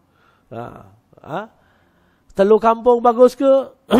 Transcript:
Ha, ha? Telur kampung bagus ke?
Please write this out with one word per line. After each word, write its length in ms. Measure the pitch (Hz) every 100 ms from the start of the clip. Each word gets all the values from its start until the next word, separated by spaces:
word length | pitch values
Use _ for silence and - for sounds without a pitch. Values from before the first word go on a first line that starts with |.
| _ _ _ _ _
Ha, 80 | 113 117 113 107 104 _ _ -
ha? 140 | 160 220 _ _ _ _ _ _ _ _ -
Telur 240 | 196 220
kampung 400 | 226 226 240 240
bagus 320 | 240 233 247
ke? 160 | - 269 269 254 - - 240